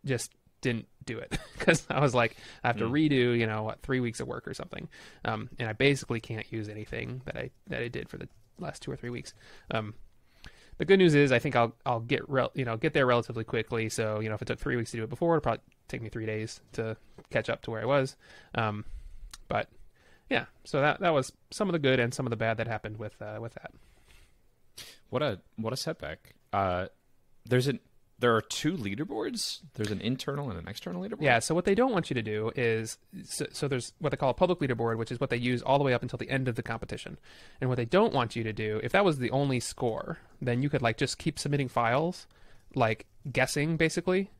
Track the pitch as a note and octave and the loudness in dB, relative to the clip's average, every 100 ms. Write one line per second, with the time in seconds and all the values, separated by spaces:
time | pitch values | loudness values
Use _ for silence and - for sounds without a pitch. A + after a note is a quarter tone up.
0 | C#3 B2 - _ _ _ C3 A2+ - _ | -2 -4 -4 _ _ _ -2 -2 -8 _
1 | - A2+ - - - - - D#3+ - - | -10 -10 -4 -6 -6 0 4 4 2 2
2 | C#3+ A#2+ A#2 - - - B2 A2+ A#2 C#3+ | 4 4 2 0 -20 -4 -2 0 0 2
3 | D#3 C3+ B2 A#2 A2 A2 A2 - - B2+ | 4 4 4 4 2 0 -4 -8 -2 0
4 | A#2+ A2+ B2 A#2+ - - - - - - | 0 -4 -8 -8 -8 -10 -10 -12 -14 -16
5 | - - - A2 A2 - A2+ G#2+ C#3 C#3 | -20 -8 -6 -6 -8 -8 -8 4 4 4
6 | - A#2 - A2 - A2+ G#2+ G#2+ G#2+ A#2+ | -2 -6 -6 -10 -6 -8 -8 -10 -10 -8
7 | A#2 B2+ B2+ - - _ - - A#2+ A#2+ | -8 -10 -10 -8 -10 _ -10 -6 -6 -8
8 | - - - - _ - D#3+ - - C3 | -10 -12 -14 -16 _ -12 -12 -10 -10 -10
9 | A#2+ A#2+ - - - - - A2+ G#2 - | -8 -10 -12 -20 -20 -20 -6 -4 -4 -12
10 | - - _ _ - - - - D3+ G3 | -18 -20 _ _ -20 -20 -20 -6 4 8
11 | F3+ D3 C#3+ A#2+ D3 B2 A#2 - C3+ A#2 | 8 8 6 4 4 2 2 0 -2 -2
12 | A#2 C#3 - C3+ - - A#2+ A2+ D#3 D3+ | 0 -2 0 0 0 -2 -4 0 0 4
13 | B2+ A#2+ A2+ A2+ A2 A#2 A2 A#2 A2 - | 4 4 2 -6 -2 -4 -2 -2 -2 -2
14 | A2 G#2+ A2 G#2+ - A#2 C#3+ B2 A2+ A#2 | -2 -2 -4 -4 -4 -4 0 -2 -2 -6
15 | A2 A#2+ E3+ E3 C3+ A2+ - _ - - | -6 0 2 4 2 -2 -8 _ -12 -10
16 | A2+ A#2 A2 G#2+ A2 - _ - A2 A2 | -8 -6 -4 -4 -6 -10 _ -6 -6 -6
17 | - - - A#2 A2+ A#2+ - A2+ A2+ C#3+ | -14 -20 -4 -2 -2 -4 -4 -4 2 2
18 | C3+ - - - - - A2 G#2 - - | 2 -4 -20 -20 -8 -2 -2 -2 -8 -12
19 | - - - - - A2 - - - _ | -14 -14 -16 -16 -4 -4 -4 -12 -20 _
20 | - - - B2 - - - C#3+ D3 - | -20 -20 -2 -2 -2 -16 -4 2 2 2
21 | F3+ D3+ - _ _ - G3+ E3+ C3+ C3 | 2 2 0 _ _ -4 -2 2 4 4
22 | A#2+ - B2+ A2+ A2+ A2+ A2+ A2 G#2+ G#2+ | 2 0 -2 0 0 0 -2 -4 -6 -8
23 | G#2+ - G#2 G#2+ A#2 - - - - _ | -10 -10 -12 -8 -10 -12 -16 -18 -20 _
24 | _ - - _ _ _ _ - - - | _ -20 -20 _ _ _ _ -20 -20 -20
25 | _ - D3+ F#2+ _ - A2+ B2+ - E3 | _ -2 -2 -4 _ -6 -6 -4 -6 -8
26 | D2+ D#2 - - _ G2 F#2+ F2+ F#2 _ | -10 -12 -16 -20 _ 0 2 0 -4 _
27 | _ _ _ - - B2 C3 A#2+ _ _ | _ _ _ -20 0 2 2 -4 _ _
28 | _ _ A#2+ A2+ - - D3+ F3+ G2+ G#2 | _ _ 2 2 0 -4 -2 -2 -4 -4
29 | E3 - D#4+ A#3 - - D3+ - G#2 G2 | -6 -4 -4 -4 -6 -8 -12 -6 -4 -2
30 | G2+ C3 - C#3+ C#3+ E2+ E2 A2 F3+ F3+ | -2 -2 -4 -6 -6 -8 -10 -10 -8 -8
31 | G3 - D3+ A#2 - E3 G3+ G3 C4 G3+ | -8 0 4 4 4 0 2 4 4 2
32 | - B2+ G#2+ G#2+ A2 - A#2 A2+ A2 - | 0 -2 -2 -2 -2 0 0 0 -2 -10
33 | _ F#3+ - - D3 - C#3+ C3 - _ | _ -16 -10 -6 -6 -4 -2 -2 -4 _
34 | D3+ - C3+ - F3+ F3+ C#3 A2+ A#2 A2+ | -4 0 0 4 4 4 0 0 0 0
35 | A#2 A#2+ C3+ A#2+ A#2+ B2 - C#3 C#3+ A#2+ | -4 -2 -2 0 2 0 4 4 4 2
36 | B2 B2 - C3+ B2+ A#2 - A2+ - - | 0 -6 -2 0 0 -2 -4 -8 -8 -10
37 | - - - - - - B2+ B2 A#2 F3+ | -10 -14 -18 -20 -20 -4 -2 0 4 4
38 | A3+ C#3 A#2 A#2 A2+ G#2 A2 G#2+ B2 F#3+ | 4 2 0 -2 -4 -2 -2 -2 2 6
39 | G3+ C#3+ B2 C3+ C#3+ B2+ - - B2 A2 | 6 4 2 2 2 0 -2 -2 -2 -2
40 | - E3 - - A#2+ A#2+ C#3+ C#3 A#2+ A2 | -6 -10 -12 -6 -2 0 2 2 2 2
41 | C#3 - - - D3 C#3+ B2+ - A#2 B2+ | -2 0 -4 -2 -2 0 0 2 4 2
42 | E3+ - - - - - - B2+ A2+ A2 | 0 -4 -16 -20 -20 -20 -6 2 2 2
43 | - - C#3 B2+ C3 D#3+ D3+ D#3+ D#3+ F3 | -6 -14 -4 0 2 2 0 2 2 2
44 | F3+ F#3 F#3+ - | 0 0 0 -8